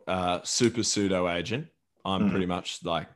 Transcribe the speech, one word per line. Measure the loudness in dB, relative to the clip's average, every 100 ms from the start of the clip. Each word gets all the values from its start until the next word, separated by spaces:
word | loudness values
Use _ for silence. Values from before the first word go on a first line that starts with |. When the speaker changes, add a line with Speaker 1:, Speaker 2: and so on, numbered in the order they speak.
| -4
Speaker 1:
uh, | 0 0 -2
super | -2 2 2 2
pseudo | 0 2 2 2 2
agent, | 0 -2 -6 -8 _ _ _ -4
I'm | 2 2
Speaker 2:
Mm. |
Speaker 1:
pretty | 2 0
much | -2 -6 -8
like | -4 -4 -4